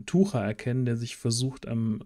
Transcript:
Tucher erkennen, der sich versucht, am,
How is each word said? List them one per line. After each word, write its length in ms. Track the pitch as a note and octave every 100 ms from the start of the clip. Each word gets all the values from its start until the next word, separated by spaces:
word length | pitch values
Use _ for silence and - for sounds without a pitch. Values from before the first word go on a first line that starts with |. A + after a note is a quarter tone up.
| -
Tucher 360 | F3 G3 B2+
erkennen, 420 | G2+ G#2+ B2+ B2 B2
der 100 | A#2
sich 200 | A#2 -
versucht, 500 | A#2+ A#2 C3 C3 -
am, 320 | A#2 A2+ G#2+